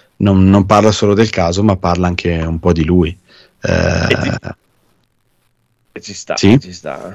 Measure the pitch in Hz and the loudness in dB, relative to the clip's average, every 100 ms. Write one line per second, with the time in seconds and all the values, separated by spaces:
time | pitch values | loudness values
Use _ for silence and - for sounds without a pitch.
0 | _ - 101 95 95 101 98 104 107 104 | _ -2 2 4 6 4 4 4 4 2
1 | 104 101 113 - 85 90 107 92 90 87 | 2 2 0 0 -2 0 0 0 -2 -2
2 | 90 87 87 82 80 82 92 82 78 90 | -2 -2 -4 -4 -4 -2 0 0 2 2
3 | 82 - _ _ _ _ - - 50 50 | 0 -4 _ _ _ _ -4 -2 0 -2
4 | - - - - - - _ _ _ _ | -2 -2 -4 -6 -10 -16 _ _ _ _
5 | _ _ _ _ _ _ _ _ _ - | _ _ _ _ _ _ _ _ _ -20
6 | - 101 - - 98 131 92 90 76 67 | -18 -14 -8 0 2 2 0 -14 -14 -14
7 | 90 | -14